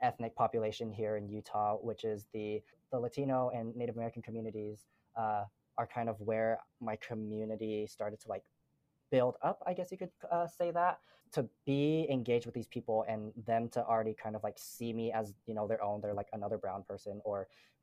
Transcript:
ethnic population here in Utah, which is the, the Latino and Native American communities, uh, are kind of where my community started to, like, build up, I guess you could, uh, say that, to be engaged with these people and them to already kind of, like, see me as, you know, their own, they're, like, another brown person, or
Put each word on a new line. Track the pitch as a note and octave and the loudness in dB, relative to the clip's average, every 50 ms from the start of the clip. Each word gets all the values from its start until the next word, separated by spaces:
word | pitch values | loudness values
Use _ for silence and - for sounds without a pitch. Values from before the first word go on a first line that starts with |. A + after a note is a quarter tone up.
ethnic | B2+ B2 - - A#2 A2+ - | 2 2 2 2 -2 -4 2
population | - A#2+ A2 - A#2 A2 G#2+ G#2 - A#2 A2 | 2 2 4 4 2 2 2 0 -2 -4 -4
here | G2+ A2+ A2 G#2+ G#2+ G#2 | -2 -2 0 0 0 0
in | G#2 G2+ | -2 -4
Utah, | G#2 G#2+ G#2+ - - G#2+ G#2 G#2 G#2+ | -6 -8 -6 -4 0 2 2 2 2
which | G#2 - A#2 G#2+ - - | 0 0 -4 -4 -2 -2
is | A2 G#2+ G#2 G#2+ - | -2 -2 -2 -4 -8
the, | - A2 G#2+ G#2+ G#2+ G#2+ - - - _ _ _ | -6 -4 -2 -2 -2 -4 -4 -8 -16 _ _ _
the | C3+ B2 | -2 -2
Latino | A#2+ A#2+ - C#3+ C#3 C3+ C3 B2+ B2+ B2 B2 | -2 -2 -2 0 0 2 2 4 2 2 0
and | A#2 A2+ A2+ A#2+ | 0 -2 -4 -4
Native | A#2+ A#2+ A#2+ A2+ | -2 -2 -2 -2
American | A#2 A#2 A#2 - A#2 | -2 -4 -4 -4 -6
communities, | A2+ - A2 A2+ A2 A2 G#2 A2 G#2 G#2 G#2+ G#2+ - _ _ _ _ _ - A2+ | -8 -8 -6 -6 -4 -4 -4 -4 -6 -6 -8 -10 -14 _ _ _ _ _ -4 -2
uh, | A2 A2 G#2+ G#2 G2+ G2+ - _ _ _ _ - | 0 2 2 0 -2 -4 -8 _ _ _ _ -4
are | A#2 - | -4 -2
kind | - B2 A#2 A2+ | -2 -2 0 0
of | G#2+ G2+ | -2 0
where | G#2 G#2+ A2 A2 A2 A2+ A2+ - - - _ _ | 0 0 2 4 4 4 2 0 -2 -8 _ _
my | A#2+ A2 G#2+ | -4 -4 -4
community | - - - A#2+ A2 G#2+ G#2+ G#2+ G#2+ A2 G#2+ A2 A2 A2 A2 G#2+ G#2+ G#2+ | -4 -4 -6 -4 -4 -4 -2 -2 -2 -2 -2 -2 -2 -2 0 0 0 -2
started | G#2+ - - G#2+ G#2 G#2+ - | -2 -4 -4 -4 -4 -4 -6
to, | - A2 | -6 -6
like, | G2 F#2+ - _ _ _ _ _ _ _ _ _ _ _ _ _ | -6 -6 -8 _ _ _ _ _ _ _ _ _ _ _ _ _
build | C3+ C3 B2 B2 B2 - - | 4 6 6 4 4 2 0
up, | E3 F#3+ - - F3 | 0 0 0 -2 -2
I | F#3 | -2
guess | F3+ F3+ - | -2 -4 -6
you | F#3+ F#3 | -6 -8
could, | F#3 F3+ - _ - - | -8 -10 -10 _ -4 0
uh, | - E3+ F3 E3+ | 0 0 0 0
say | - - F3 E3+ | 0 0 0 0
that, | E3 E3+ F3 F3+ - - - _ - _ _ _ - | 2 4 4 4 2 0 -4 _ -20 _ _ _ -2
to | D#3 B2 A2 - _ _ | -2 -2 -2 -4 _ _
be | C#3 C#3 C#3 C#3+ D3+ D#3 D#3+ D#3+ - | 2 4 4 6 6 4 4 4 2
engaged | C3+ C3 A2+ B2 A#2+ A#2+ A#2+ | 2 0 2 2 2 2 2
with | A#2+ - | 0 -4
these | B2 A2+ - | -6 -6 -6
people | - A#2+ - - A2 A2 A2 - | -6 -6 -2 2 2 2 2 2
and | A2+ G#2+ G#2+ A2 - A#2+ G#2 | 0 -2 -4 -6 -8 -6 0
them | - A2+ A#2 A#2 A2+ | 2 2 2 2 2
to | - B2 A2 | 0 0 2
already | A2+ A2+ A2+ G#2+ A2 G#2+ | 4 4 4 4 2 -2
kind | - - A2 G#2+ | -2 -4 -6 -4
of, | G#2+ G#2+ | -2 -4
like, | G#2 - - | -4 -4 -6
see | - - - - A#2 A#2 A2+ | -10 -14 -8 -6 -4 -2 -2
me | A2+ A2+ A#2 | 0 0 0
as, | A2 A2+ A2 G#2 G2+ - _ | 0 0 -2 -2 -6 -10 _
you | - A2 | -6 -2
know, | G#2+ G#2+ G2+ | -2 0 2
their | A2+ A2 G#2 | 2 2 2
own, | G2+ G#2 G#2 | 0 0 0
they're, | G#2 G#2 G#2 | -2 -2 -2
like, | G2+ G2+ - - | -2 -2 -4 -6
another | G#2+ G2+ G2+ A2 G#2 | -6 -4 -2 -2 -2
brown | - G2 F#2 G2+ F#2+ | -2 -4 -4 -4 -6
person, | - G2+ G2 - G#2 G2+ G#2 - | -8 -10 -8 -8 -8 -8 -6 -4
or | G#2+ G2+ G2 F#2+ - - - - _ _ _ | -2 -2 -2 -2 -6 -10 -18 -20 _ _ _